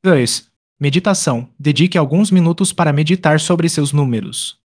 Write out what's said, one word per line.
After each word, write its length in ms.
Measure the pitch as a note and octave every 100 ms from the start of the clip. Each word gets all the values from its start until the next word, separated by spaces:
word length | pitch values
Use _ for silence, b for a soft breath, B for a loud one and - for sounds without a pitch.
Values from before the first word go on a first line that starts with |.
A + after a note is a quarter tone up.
Dois, 440 | F#3+ D#3 A#2 - _ _ _ _
meditação. 680 | C#3+ D3+ G#3 F#3+ - A#2+ B2 _
Dedique 400 | D3 C3+ F3+ F3+
alguns 340 | C#3 D#3+ G#3
minutos 420 | F#3 E3+ E3 F#3+
para 180 | - D#3+
meditar 480 | C#3+ D#3 F3+ D#3+ D3+
sobre 300 | D#3 F3 E3
seus 240 | D#3 C#3+
números. 640 | D3 C3+ A2+ G2 - - -